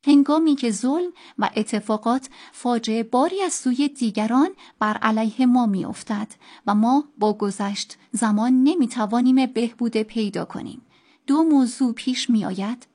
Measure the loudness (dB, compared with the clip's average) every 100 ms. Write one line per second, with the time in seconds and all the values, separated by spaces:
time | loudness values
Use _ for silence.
0 | 6 6 6 2 2 2 -2 -2 -2 -2
1 | -4 -8 -16 -4 -4 -2 -4 -4 -4 -4
2 | 0 -2 -4 -20 -20 -6 -4 -2 -2 -4
3 | -2 0 0 -2 -4 -2 -2 0 -2 -2
4 | -4 -2 0 2 0 -2 -20 _ -4 0
5 | 0 0 -2 0 2 4 2 -2 -6 -10
6 | -8 -8 -8 -14 -20 -8 -2 2 4 2
7 | 0 -2 -2 0 -4 -4 -6 -6 -10 -16
8 | _ -4 0 0 2 4 4 2 -2 -2
9 | -2 2 4 4 2 -2 -4 -4 -4 -2
10 | -4 -4 -4 -6 -8 -10 -14 -16 _ _
11 | _ _ 0 2 4 4 2 0 -2 -2
12 | -4 -4 0 0 0 -4 -6 -8 _